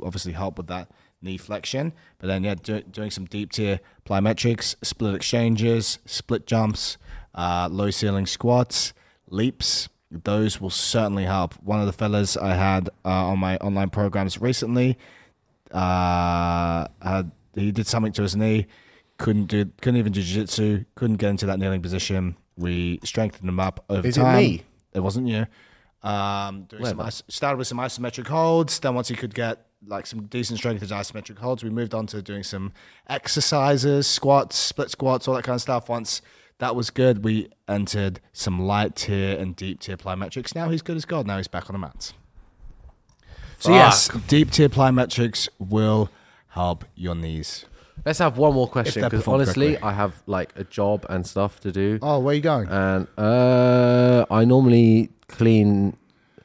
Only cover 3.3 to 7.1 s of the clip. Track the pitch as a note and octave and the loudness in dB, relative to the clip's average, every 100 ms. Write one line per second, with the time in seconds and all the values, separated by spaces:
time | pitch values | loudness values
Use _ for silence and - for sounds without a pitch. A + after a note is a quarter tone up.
3.3 | G#2 G#2 - G#2 F#2+ - _ - G2 G#2 | -8 -6 -4 -2 -2 -6 _ -2 0 2
4.3 | A2 A#2+ A2+ - - - - G#2+ G2 - | 2 0 -2 -4 -6 -8 -4 -4 -2 -2
5.3 | A#2+ A#2 A2 A#2 A#2 G#2+ - - - - | 0 2 2 2 0 -2 -6 -8 -10 -4
6.3 | A2+ - A2+ A2 F2 - - - | -4 0 0 2 0 -6 -10 -14